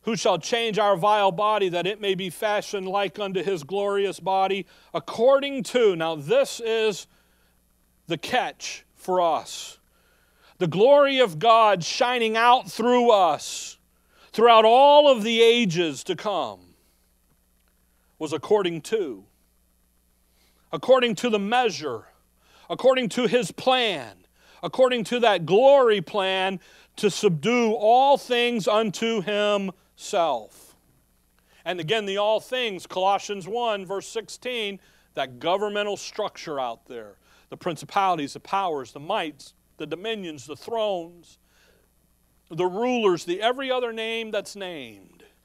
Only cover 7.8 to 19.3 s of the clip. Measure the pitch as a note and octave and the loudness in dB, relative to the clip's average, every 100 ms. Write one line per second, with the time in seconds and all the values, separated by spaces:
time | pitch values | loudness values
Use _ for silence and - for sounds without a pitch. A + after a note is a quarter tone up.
7.8 | _ _ - D#3+ - B3 F3 - - - | _ _ -8 -8 -2 -2 -2 -10 -14 -14
8.8 | _ _ - F3+ E3+ C#3 - - - - | _ _ -2 0 2 0 -6 -16 -16 -20
9.8 | _ _ _ _ _ _ _ _ F3+ E3+ | _ _ _ _ _ _ _ _ -4 2
10.8 | A#3 C#4+ C#4 C4+ A#3 D#3 A3+ A3+ A3 F#3+ | 6 6 6 4 0 2 4 6 6 2
11.8 | D#3 - B3 B3 A3+ A3+ A#3+ B3 F3 - | -2 -2 0 0 -2 2 4 4 2 -2
12.8 | A#3 B3 A#3+ G#3 F3 C#3+ - - - - | 2 4 6 4 4 0 -6 -12 -14 -18
13.8 | _ _ _ _ _ - A#3 A3+ A3 A#3+ | _ _ _ _ _ 2 6 8 8 8
14.8 | C#4+ D4 D4 B3 G#3 A3+ A#3 A#3+ A3 D#3+ | 8 8 6 4 2 4 6 6 2 -2
15.8 | E3+ C3+ - F3 G#3+ F#3 A#2+ F#2+ F2+ _ | -4 -4 -8 -6 -4 -4 -4 -10 _ _
16.8 | _ _ _ _ _ _ _ _ _ _ | _ _ _ _ _ _ _ _ _ _
17.8 | _ _ _ _ D#3 D3+ - G#3 F3+ E3 | _ _ _ _ -8 -8 0 0 0 -6
18.8 | - A3 E3 G2+ G#2+ | -6 -4 -4 -10 _